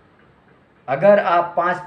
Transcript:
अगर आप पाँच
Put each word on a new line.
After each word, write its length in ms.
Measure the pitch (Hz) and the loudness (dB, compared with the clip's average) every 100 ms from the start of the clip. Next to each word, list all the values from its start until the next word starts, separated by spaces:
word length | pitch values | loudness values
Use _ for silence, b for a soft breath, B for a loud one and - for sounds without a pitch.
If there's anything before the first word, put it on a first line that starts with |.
| _ _ _ _ _ _ _ _ - | _ _ _ _ _ _ _ _ -8
अगर 320 | 139 196 202 | 0 4 4
आप 340 | 190 170 165 - | 2 0 -2 -2
पाँच 200 | 175 170 | -4 -4